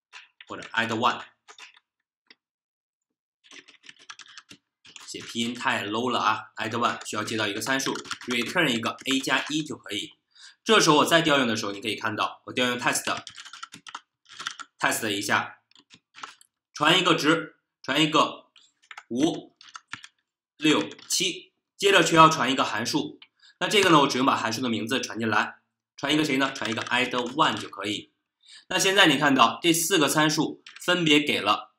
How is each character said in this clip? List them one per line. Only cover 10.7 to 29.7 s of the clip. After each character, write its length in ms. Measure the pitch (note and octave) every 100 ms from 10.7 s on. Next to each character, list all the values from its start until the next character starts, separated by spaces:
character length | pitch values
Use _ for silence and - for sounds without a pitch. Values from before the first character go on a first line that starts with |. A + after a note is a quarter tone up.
| G#3+
时 100 | E3
候 80 | D3
我 80 | B2+
再 160 | E3
调 160 | D#3 C#3+
用 100 | B2
的 80 | A2
时 80 | G#2
候， 60 |
你 80 | G2+
可 80 | A2
以 80 | G2+
看 200 | A2+ G#2
到 260 | F#2+ - -
我 60 |
调 140 | A2 B2
用 120 | B2
test，test 440 | C3+ C3 - F#2 - - - - - - - - _ _ _ - - - - - C#3 C3 A2
一 120 | G2+
下， 380 | G2+ G#2+ - - _ _ _ - _ - - - _ _ _
传 260 | - D3 F#3
一 40 |
个 100 | F3+
值， 440 | D#3+ D3 E3 - _ _ _
传 180 | - C#3+
一 60 | D#3
个 380 | D3+ A2 - _ _ _ _ - - -
五、 460 | A#2 D#3+ - - _ - - _ - - _ _ _ _ -
六、 320 | D3+ B2+ - - -
七， 460 | - F#3 D3+ - _ _ -
接 140 | G3
着 120 | G3
却 120 | E3 E3
要 120 | D#3+
传 240 | C#3 B2
一 40 | C3+
个 80 |
函 200 | B2+ G#2+
数。 360 | A#2 D3+ - - - _ _ -
那 100 | F3+
这 120 | G3+
个 80 | F#3+
呢， 120 | D#3
我 60 | C#3
只 100 | B2+
用 80 | C3
把 100 | G#2+
函 160 | A2+
数 80 | A2+
的 80 | B2+
名 180 | G#2+ A2+
字 140 | B2+
传 180 | A#2+ G#2
进 120 | A2+
来， 300 | G#2 A#2 - _ _ _ -
传 180 | C#3
一 40 | D3+
个 80 | D3
谁 100 | C3+
呢？ 160 | C3+
传 180 | - A2
一 40 |
个 80 | A2
add 300 | G#2+ B2 B2+
one 440 | B2+ B2 C3+ D3+ G#2
就 120 | F#2
可 160 | - G2+
以。 260 | F#2+ - _ _ _ _ - -
那 100 | F#3
现 160 | F#3
在 140 | G3 F3+
你 100 | C3+
看 160 | D3
到 260 | C3 A#2 -
这 100 | E3+